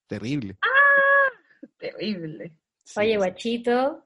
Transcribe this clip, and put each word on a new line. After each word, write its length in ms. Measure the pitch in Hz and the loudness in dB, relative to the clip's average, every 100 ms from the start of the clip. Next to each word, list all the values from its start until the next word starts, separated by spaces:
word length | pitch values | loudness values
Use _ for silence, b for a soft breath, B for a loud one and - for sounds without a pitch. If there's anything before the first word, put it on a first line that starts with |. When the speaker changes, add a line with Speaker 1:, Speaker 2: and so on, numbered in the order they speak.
| - | -12
Speaker 1:
terrible. 500 | 104 110 143 101 95 | -8 -6 -6 -6 -4
Speaker 2:
¡Ah! 1040 | 453 539 554 554 554 554 539 480 _ _ - _ | 0 4 6 6 4 4 2 -2 _ _ -20 _
Terrible. 760 | - - 196 185 160 156 170 - _ _ - | -12 -8 -6 -6 -8 -12 -16 -18 _ _ -10
Speaker 1:
Sí, 140 | - | -2
Speaker 3:
Oye, 120 | 208 | 0
Speaker 1:
sí. 40 | 214 | 2
Speaker 3:
Guachito, 840 | 185 185 233 233 240 240 269 320 | 0 -2 -4 -4 0 0 0 -4